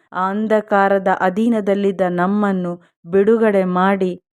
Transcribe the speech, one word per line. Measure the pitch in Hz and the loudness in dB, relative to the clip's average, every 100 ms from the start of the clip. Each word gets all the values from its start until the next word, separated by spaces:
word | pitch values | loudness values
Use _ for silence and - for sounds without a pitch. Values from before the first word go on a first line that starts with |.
| _ | _
ಆ | 180 190 | -6 -4
ಅಂಧಕಾರದ | 202 220 214 208 202 196 196 190 185 | -4 -2 -2 0 2 2 2 0 0
ಅಧೀನದಲ್ಲಿದ್ದ | 190 185 233 226 202 202 196 185 185 | 0 0 0 0 0 0 0 -2 -2
ನಮ್ಮನ್ನು | 175 185 208 202 190 175 175 _ _ 170 | 0 -2 0 -2 -2 -4 -8 _ _ -4
ಬಿಡುಗಡೆ | 196 202 226 220 196 | 0 2 2 2 2
ಮಾಡಿ | 185 180 190 196 185 175 _ | 0 2 2 2 -2 -6 _